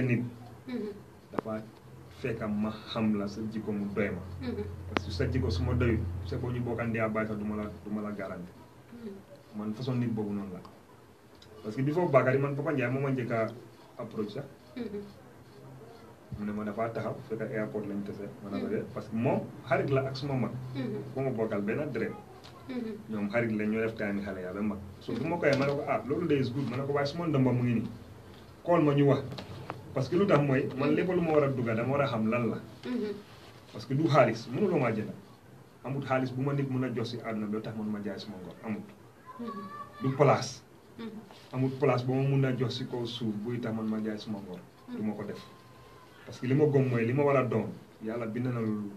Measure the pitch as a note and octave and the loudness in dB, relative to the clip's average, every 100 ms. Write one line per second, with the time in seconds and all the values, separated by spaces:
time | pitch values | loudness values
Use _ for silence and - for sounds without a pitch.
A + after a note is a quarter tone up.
0 | B2 A#2+ - - - - - A#3+ G#3 G3 | 6 4 2 -8 -14 -14 -6 -4 -4 -8
1 | - - - - A2 A2 A2 - - - | -14 -20 -10 -8 -4 -6 -8 -16 -20 -18
2 | - - B2+ A2+ A2 G#2 G#2+ A2 - - | -18 -8 -6 -4 -2 0 -2 -4 -6 0
3 | A2 G#2 G2+ A2+ A2 A2 G#2+ G2+ G2+ - | 2 2 0 -4 -4 -4 -2 -2 -2 0
4 | G2+ - - - B3 G3+ G#3 - - - | 0 -2 -8 -8 -6 -4 -6 -8 -6 -4
5 | - - B2+ B2+ B2 - B2+ B2 B2 A2+ | -2 0 0 2 2 2 2 4 4 2
6 | - - - C3 B2 B2 A#2+ A2+ A#2 A2+ | 0 -6 -6 -4 -4 -2 -2 -2 -2 0
7 | A2 G#2+ G#2+ G#2 G#2 G#2+ G#2 - G#2 G#2 | 0 0 -2 -2 -2 -2 -4 -8 -6 -4
8 | G#2 G2+ F#2+ F#2 F2+ - - - - A#3 | -4 -6 -6 -8 -12 -14 -20 -20 -20 -14
9 | A3 G3 - - - G#2+ G#2+ G#2+ C3 B2 | -12 -12 -16 -20 -14 -8 -6 -4 -2 0
10 | A#2 G#2+ G2+ G2+ G2 F2 - - - - | 0 0 -2 -4 -6 -10 -14 -20 -20 -20
11 | - - - - - - A2 A#2 C#3 D#3+ | -20 -20 -20 -20 -20 -12 -6 -2 0 2
12 | F3 C3+ B2 C3+ C#3 C#3 C#3 C#3 B2 C3+ | 6 6 8 4 2 0 0 0 2 2
13 | C#3 C3 A2+ A#2 G#2+ - - - - - | 0 0 0 0 0 -4 -16 -20 -16 -12
14 | G#2+ A2 - - - - - B3+ A3 G3+ | -6 -4 -4 -6 -10 -14 -14 -10 -8 -8
15 | G3+ - - - - - - - - - | -10 -16 -20 -20 -20 -20 -18 -18 -18 -18
16 | - - - G#2 G#2 G#2 G#2+ G#2 A2+ - | -20 -20 -14 -6 -4 -2 -4 -2 -2 -2
17 | - - - A2 G#2+ A2 G#2+ G#2+ G2+ G2+ | -4 -6 -6 -6 -2 -2 -2 -4 -4 -4
18 | G2+ G2+ G2+ - G2+ G2+ - A2 - G#2+ | -6 -8 -10 -10 -6 -4 0 -2 -2 -8
19 | - A2+ C3+ G3 - - - C#3 C3 C3+ | -4 0 2 2 0 -8 0 2 4 2
20 | C3+ - D3 C3 G#2+ - - C3+ A#2 G#2 | 2 -2 -2 0 0 -4 -8 -6 -4 -4
21 | - C3 C3+ A2+ G#3+ G2+ G2+ C3 D3+ - | -6 -2 -2 0 0 0 0 0 -2 -2
22 | F#2 - - - - - - B3 A3 G3+ | -2 -4 -14 -18 -18 -16 -8 -6 -6 -8
23 | - A2 G2+ A#2+ A#2 G#2+ G#2+ A2 A2+ A2+ | -6 -4 0 2 2 2 2 2 0 0
24 | G#2 G2+ G2 F#2+ F2+ G2 G#2 G2 - - | -2 -2 -4 -6 -6 -2 -2 -2 -8 -10
25 | - - D#3+ E3+ D3 B2+ C#3+ C#3+ - C3 | -6 -2 0 2 4 4 4 2 0 -2
26 | A#2+ D#3 E3+ C#3+ A#2+ A2+ A2+ B2+ C#3 C#3+ | 0 0 4 4 4 0 -2 -2 0 2
27 | C#3 E3+ E3+ C#3 B2+ A#2+ A#2+ A2 - - | 0 0 2 4 6 4 4 2 0 -6
28 | - - - - - - - E3+ D3+ C#3 | -14 -18 -18 -18 -20 -6 4 6 8 8
29 | C#3+ C3 - - - - - - - C3+ | 8 6 2 -8 -10 -10 -10 -10 -4 -2
30 | B2+ F3 G3 D3 C#3+ C3+ - B2 D3 D#3 | 2 4 8 8 8 4 2 0 2 4
31 | F3 F3 D#3+ D3+ C3+ B2+ A2+ A2 A#2+ C#3 | 4 4 6 6 6 4 2 2 2 2
32 | - A2+ A2 A#2+ A2 G2 - - B3 A#3+ | 2 2 2 2 2 -2 -6 -12 -6 -2
33 | G#3 G3+ - - - - - A2+ A2+ C3+ | -2 -6 -12 -20 -20 -20 -16 -12 -2 2
34 | D#3+ C#3+ A#2 A2+ - C3+ G3 E3+ A#2+ G#2 | 6 6 4 0 -4 0 2 4 2 0
35 | G2+ - - - - - - - B2+ C#3 | -4 -10 -18 -20 -20 -20 -20 -14 -6 -6
36 | C3 C3 B2+ B2+ C#3 C#3+ B2+ B2+ B2+ A2+ | 0 2 2 0 0 0 0 0 0 -2
37 | A2 A#2+ A2+ G#2+ G#2 G#2+ A2+ A2+ G#2 G#2 | -4 -6 -6 -4 -2 -4 -4 -6 -4 -4
38 | G2+ F#2+ - G2 F2 - A2 G#2 - - | -4 -6 -10 -12 -12 -10 -6 -6 -8 -16
39 | - - - - A#3 G3 G3+ - - - | -20 -20 -16 -10 -8 -8 -10 -12 -14 -4
40 | C3+ - C#3+ A2 - - - - - - | -2 6 6 6 0 -10 -18 -20 -20 -14
41 | A2+ - - - - B2+ C3 - C#3 B2 | -12 -12 -16 -20 -8 -2 0 4 4 4
42 | B2+ C3 C#3 C3+ C3 B2 B2 - A#2 B2 | 2 2 4 4 4 2 0 -2 -4 -4
43 | A2+ - A2+ G2+ A2+ A#2+ A2+ A2 A2 A2 | -4 -2 -2 -2 -2 -2 -2 -2 0 0
44 | G#2+ G#2+ - G2+ G2 F2+ - - - A#3+ | -2 -4 -6 -8 -8 -12 -14 -20 -12 -4
45 | G#3+ - G#3 - - - - - - - | -2 -2 -6 -8 -12 -18 -20 -20 -20 -20
46 | - - - - B2+ C#3 D3 C3+ B2+ A#2 | -20 -18 -16 -6 2 6 6 6 6 4
47 | A2+ C#3 C#3+ C3+ A#2 A2 G2 - - - | 4 4 6 6 4 2 0 -6 -16 -10
48 | A2 A#2+ A2 A2+ B2+ A#2+ A2 G#2+ G2+ | -6 -4 -4 -2 0 0 0 -2 -4